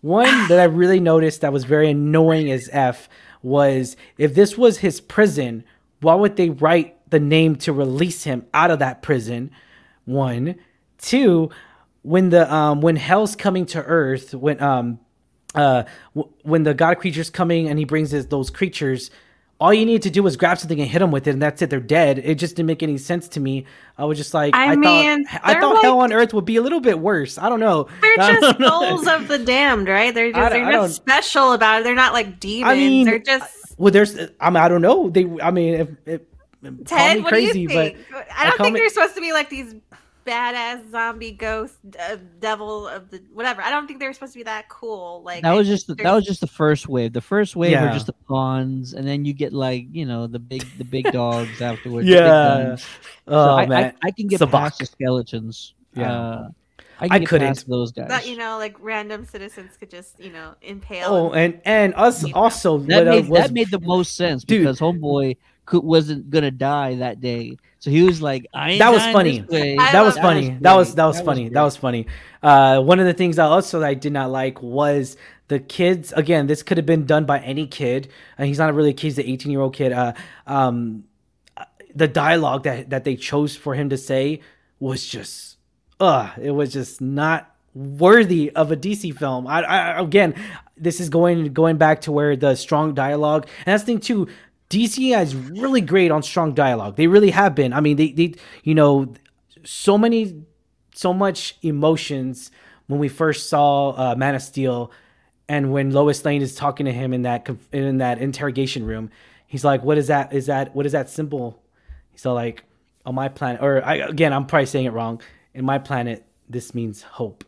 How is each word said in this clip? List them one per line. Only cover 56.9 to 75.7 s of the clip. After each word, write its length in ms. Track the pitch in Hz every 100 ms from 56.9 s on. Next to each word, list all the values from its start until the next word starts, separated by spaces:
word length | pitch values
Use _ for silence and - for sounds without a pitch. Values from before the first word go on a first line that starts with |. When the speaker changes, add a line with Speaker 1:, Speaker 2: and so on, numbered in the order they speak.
| -
Speaker 3:
I 80 | 165
can 80 | 196
Speaker 1:
I 40 |
Speaker 3:
get 80 | 160
Speaker 1:
couldn't. 180 | 165 135
Speaker 3:
past 220 | 135 -
those 220 | 123 117
guys. 140 | 117 123
Speaker 2:
But, 180 | 254 247
you 80 | 233
know, 220 | 226 220
like, 180 | 214 208
random 420 | 208 220 208 208
citizens 540 | 233 208 202 214 185 _
could 120 | 202
just, 300 | 175 185 _
you 140 | 185
know, 220 | 165 160 -
impale 460 | - 202 - 185 180
Speaker 1:
Oh, 220 | 196 165
Speaker 2:
and 220 | 160 170
Speaker 1:
and, 80 | 170 190
and 280 | 220 202 180
us 280 | 226 247
Speaker 2:
you 100 | 151
know. 20 | 170
Speaker 1:
also, 380 | 226 - 185 151
Speaker 3:
That 260 | 139 180 170
Speaker 1:
what, 20 |
uh, 40 |
Speaker 3:
made, 180 | 165 175
Speaker 1:
was 120 | 170
Speaker 3:
that 100 | -
made 180 | 233 220
the 80 | 190
most 380 | 170 180 175 -
sense 260 | 175 139
Speaker 1:
Dude. 200 | - 214
Speaker 3:
because 140 | 156 127
Homeboy 580 | 160 175 151 143 135 123 _ _ -
could, 180 | 175 156
wasn't 440 | 160 151 147 139
gonna 220 | 156 143
die 440 | 131 135 147 135 127
that 260 | 127 113
day. 360 | 127 120 117 127 _ _
So 120 | -
he 100 | 151
was 220 | 185 165
like, 240 | 151 135 - 135
"I 160 | 151
ain't 80 | 196
Speaker 1:
That 100 | 220
was 140 | 226
Speaker 3:
dying 100 | 226
Speaker 1:
funny. 260 | 208 175 127
Speaker 3:
this 80 | 98
way." 280 | 160 143 139
Speaker 2:
I 140 | 269
Speaker 1:
That 100 | 233
was 120 | 214 -
Speaker 2:
love 80 |
Speaker 1:
funny. 260 | 185 156 135
Speaker 3:
That 140 | 127
Speaker 1:
That 100 | 160
Speaker 3:
was 140 | 190 175
Speaker 1:
was, 80 | 147
that 100 | 160
was 100 | 151
Speaker 3:
great. 60 | 175
That 0 |
was 0 |
Speaker 1:
funny. 180 | 131
That 100 | 113
Speaker 3:
great. 80 | 127
Speaker 1:
was 140 | 147 -
funny. 300 | 131 120 110 - - -
Uh, 400 | 151 139 135 135
one 180 | 135 185
of 60 | 185
the 80 |
things 220 | 175 180 160
that 80 |
also 400 | 156 170 - 170
I 100 | 151
did 200 | 135 147
not 180 | 143 131
like 320 | 131 131 131
was 520 | 123 127 147 143 131 - - _ _
the 120 | 143
kids. 520 | 135